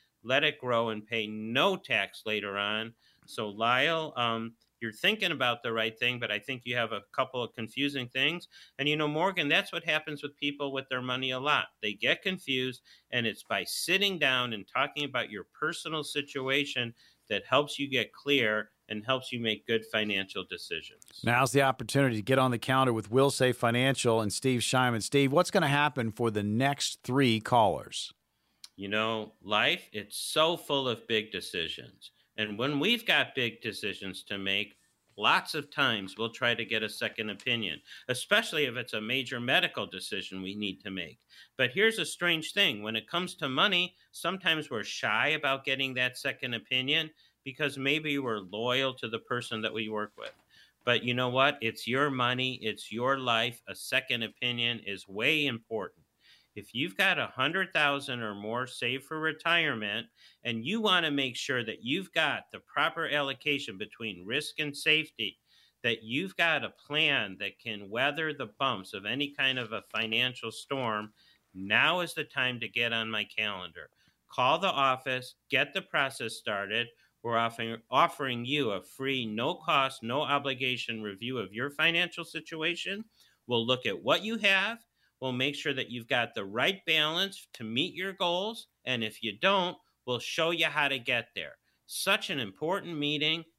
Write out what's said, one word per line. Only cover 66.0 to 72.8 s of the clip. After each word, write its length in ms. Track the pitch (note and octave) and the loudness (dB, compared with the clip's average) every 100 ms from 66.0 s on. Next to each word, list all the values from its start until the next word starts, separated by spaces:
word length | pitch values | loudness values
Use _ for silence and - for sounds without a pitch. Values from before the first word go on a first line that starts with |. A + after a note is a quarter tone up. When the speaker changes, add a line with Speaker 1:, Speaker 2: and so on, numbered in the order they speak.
Speaker 1:
you've 320 | A2 B2+ F#3 - | -2 -4 -4 0
got 260 | E3+ D#3 | 2 2
a 60 | A2 | -2
plan 680 | - - D3 D#3 C#3 G#2 F#2 | -10 -6 0 2 2 0 -4
that 200 | G2 - | -8 -8
can 300 | A#2+ G#2+ G2 | -10 -10 -6
weather 440 | A2 C#3 D3 D#3 | -2 0 0 -4
the 180 | C#3+ A#2 - | -4 -8 -4
bumps 340 | C3+ A2 F#2 | -2 -2 -6
of 120 | G2+ G2+ | -8 -4
any 280 | B2+ C#3+ C#3+ | -4 -4 -2
kind 220 | C3+ C3 | 0 0
of 120 | A2+ | -4
a 120 | A2 - | -6 -6
financial 600 | A2 A2+ A2+ B2+ B2 A2+ | -4 0 0 0 -2 -8
storm, 600 | A2 - C#3 A#2+ G#2+ G#2+ _ _ _ _ | -8 -6 -2 0 -2 -4 _ _ _ _
now 460 | F#2+ F#2+ A2 C#3+ F3 | -8 2 4 6 4
is 140 | E3+ | 0
the 100 | - | -4
time 360 | C#3 - B2+ B2 | -6 -2 -2 -2
to 80 | A2+ | -4
get 260 | A#2+ | 0